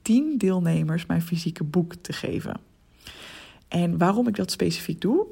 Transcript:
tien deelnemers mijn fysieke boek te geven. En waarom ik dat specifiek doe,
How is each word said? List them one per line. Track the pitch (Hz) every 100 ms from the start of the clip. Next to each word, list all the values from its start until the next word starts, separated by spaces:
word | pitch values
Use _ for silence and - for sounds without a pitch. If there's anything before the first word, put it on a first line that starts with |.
tien | - 233 302 277
deelnemers | 190 185 170 160 156 165 -
mijn | 170
fysieke | 165 170 165 160
boek | 151 180 170
te | - -
geven. | 156 - - - - - _ _ _ - - - - - - _
En | 175 175 170
waarom | 175 208 247
ik | 196
dat | 185
specifiek | - 170 165 - 160
doe, | 180 311 440